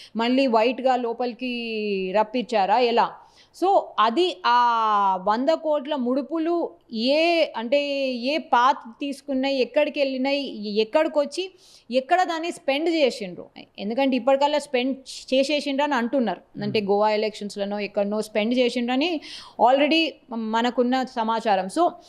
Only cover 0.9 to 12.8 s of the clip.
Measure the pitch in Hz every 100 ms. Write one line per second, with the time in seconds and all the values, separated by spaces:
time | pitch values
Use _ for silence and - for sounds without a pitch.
0.9 | 254 240 233 247 233 254 240 233 220 214
1.9 | 196 185 196 214 254 220 220 190 220 247
2.9 | 233 185 - - _ _ - 359 381 -
3.9 | - 214 233 359 294 233 240 240 226 220
4.9 | 208 196 190 185 220 269 320 320 294 262
5.9 | 302 240 262 277 330 320 339 311 - _
6.9 | 220 240 294 330 339 302 - 226 285 285
7.9 | 277 269 247 240 311 - 247 247 294 233
8.9 | 226 285 269 - 262 269 277 240 - 302
9.9 | 302 277 262 262 285 269 220 208 208 214
10.9 | 311 311 302 285 311 370 - _ - -
11.9 | 240 262 359 359 330 339 339 - 269